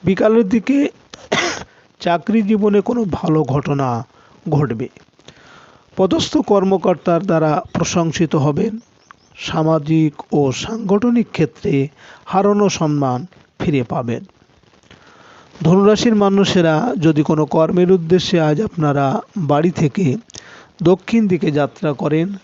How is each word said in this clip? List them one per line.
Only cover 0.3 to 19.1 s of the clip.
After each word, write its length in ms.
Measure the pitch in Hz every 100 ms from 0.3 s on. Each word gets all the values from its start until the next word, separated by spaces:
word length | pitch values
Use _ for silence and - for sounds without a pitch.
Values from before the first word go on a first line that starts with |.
| 226 202
দিকে 280 | 226 190 277 285 - _ - - - 349 - - _ _ _
চাকরি 420 | 180 170 - 220
জীবনে 400 | 202 214 208 202
কোনো 240 | 190 247 214
ভালো 380 | 147 175 156
ঘটনা 600 | 147 143 143 139 135 117 123 _ _ _ -
ঘটবে। 380 | 147 123 113 127 - _ _ - - - - - _ _ -
পদস্থ 420 | 185 330 - 302
কর্মকর্তার 840 | 233 202 185 190 190 175 - 170
দ্বারা 400 | 196 160 156 147 -
প্রশংসিত 640 | - 170 180 165 139 165 160
হবেন। 440 | 143 147 214 220 _ _ _ - _ -
সামাজিক 760 | - 165 160 160 147 160 156 143 -
ও 200 | 151 139
সাংগঠনিক 760 | 127 - 226 202 202 240 240 -
ক্ষেত্রে 560 | - 160 - - 143 139 _ - - -
হারানো 440 | 190 202 208 202
সম্মান 560 | - 160 147 135 127 175 _ _ _
ফিরে 240 | - 143
পাবেন। 420 | 120 - 120 117 196 _ _ _ _ _ _ - - - - - - -
ধনুরাশির 520 | 156 185 202 208 240 214
মানুষেরা 760 | 202 196 196 190 165 156 247 254
যদি 240 | 156 156
কোনো 220 | 147 151 147
কর্মের 460 | 165 160 180 180
উদ্দেশ্যে 500 | 190 160 180 - 175
আজ 200 | 156 151
আপনারা 600 | 214 - 151 143 139